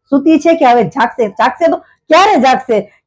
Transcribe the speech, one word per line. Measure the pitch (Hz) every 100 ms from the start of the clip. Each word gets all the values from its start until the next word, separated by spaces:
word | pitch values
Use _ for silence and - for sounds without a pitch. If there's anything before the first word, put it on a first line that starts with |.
| -
સૂતી | 269 294 311
છે | 330
કે | 330 262
હવે | 240
જાગશે? | 165 269 240 - 214
જાગશે | - 247 - 330
તો | 330
ક્યારે | _ _ - 320 403 349
જાગશે? | 262 254 254 214 202 _